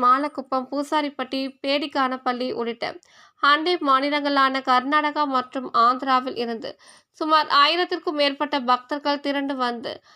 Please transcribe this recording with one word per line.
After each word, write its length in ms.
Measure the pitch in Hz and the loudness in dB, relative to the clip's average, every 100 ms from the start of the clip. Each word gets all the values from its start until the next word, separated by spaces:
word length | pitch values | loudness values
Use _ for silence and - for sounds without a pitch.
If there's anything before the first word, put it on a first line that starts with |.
மாலக்குப்பம், 640 | 247 262 294 277 262 262 254 | 2 2 0 -8 -6 -6 -4
பூசாரிப்பட்டி, 720 | 277 285 311 294 285 254 269 269 - | -6 -2 -2 -2 -6 -6 -4 -6 -6
பேடிக்கானப்பள்ளி 840 | 277 285 302 285 262 262 254 247 254 - | -4 -2 -2 -2 -2 -2 -4 -4 -4 -4
உள்ளிட்ட 340 | 233 233 - 349 - _ _ _ 285 | -6 -6 -8 -10 -18 _ _ _ 2
அண்டை 240 | 294 320 359 285 | 4 2 0 2
மாநிலங்களான 720 | 262 285 294 285 277 269 262 262 | 2 2 0 0 2 2 2 2
கர்நாடகா 520 | 254 262 302 294 294 294 254 | 2 4 0 0 0 0 0
மற்றும் 320 | 254 269 254 233 | -2 -8 -2 2
ஆந்திராவில் 560 | 233 254 269 254 262 - | 4 2 0 0 0 -6
இருந்து 280 | 233 226 - - - - _ _ | -6 -6 -10 -14 -20 -20 _ _
சுமார் 300 | 311 311 294 285 | 2 2 4 4
ஆயிரத்திற்கும் 580 | 294 339 349 339 - 302 | 4 2 -2 -2 -4 0
மேற்பட்ட 360 | 285 277 294 285 240 | 0 0 -2 -2 0
பக்தர்கள் 520 | 247 - 294 294 285 285 | 0 0 -6 -2 -2 -2
திரண்டு 280 | 277 277 269 | -4 -4 -2
வந்து 300 | 247 240 185 - _ | -4 -4 -8 -12 _